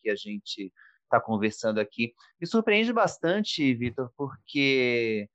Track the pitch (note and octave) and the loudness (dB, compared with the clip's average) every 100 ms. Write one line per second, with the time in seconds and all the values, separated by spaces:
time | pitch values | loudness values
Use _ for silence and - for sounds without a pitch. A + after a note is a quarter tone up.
0 | G#2+ G2+ G#2 G#2 - - F#2+ - - _ | -4 -4 -6 -12 -10 -12 -12 -16 -20 _
1 | _ A#2 - G#2+ G#2+ - A2+ G#2+ G#2 - | _ 0 2 0 0 0 -2 -2 -2 -4
2 | A#2 - - _ E3+ A3+ A3 G#3 A3+ A#3 | -6 -8 -20 _ -2 0 4 2 2 2
3 | F#3+ - D#3+ G3+ G#3+ - C#3 A#2 A#2+ B2 | 0 0 0 0 -2 2 2 2 -2 -4
4 | B2 - C#3 G#2+ - C#3+ C#3 C3 B2 A#2+ | -8 -8 -10 -10 -6 0 2 2 2 2
5 | A2+ G#2+ G#2 | 0 -2 -6